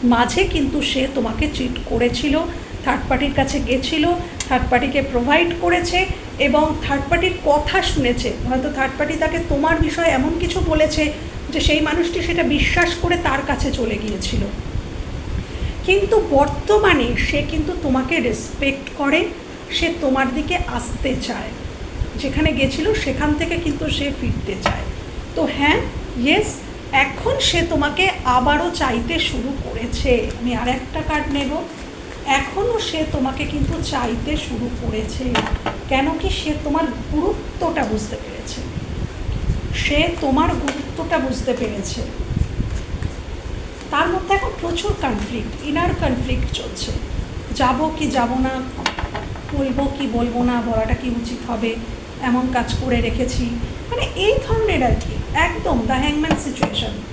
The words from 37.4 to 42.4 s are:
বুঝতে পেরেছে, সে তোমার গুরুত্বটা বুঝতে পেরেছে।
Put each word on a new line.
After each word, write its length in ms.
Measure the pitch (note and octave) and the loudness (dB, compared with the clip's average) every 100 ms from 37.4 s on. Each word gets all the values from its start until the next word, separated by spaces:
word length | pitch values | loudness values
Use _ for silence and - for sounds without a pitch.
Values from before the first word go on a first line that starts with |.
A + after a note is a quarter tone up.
| - - E4 C#4+ A3 | -4 -4 -2 0 0
বুঝতে 240 | G#3+ - - | 0 -2 -6
পেরেছে, 360 | - - - - - - - - - - - - - - - - | -8 -10 -8 -8 -6 -6 -6 -6 -6 -4 -4 -2 0 -2 -2 -2
সে 160 | - D4 E4+ E4+ | 2 4 4 2
তোমার 260 | C#4+ C4 E4+ E4 | 2 4 4 2
গুরুত্বটা 540 | - - - - E4 D#4+ C4 | -2 -4 -6 -6 0 0 0
বুঝতে 260 | A#3 - A#3+ | 0 0 0
পেরেছে। 420 | A3+ G3+ G3 - - - - - | -2 -4 -6 -6 -6 -6 -2 0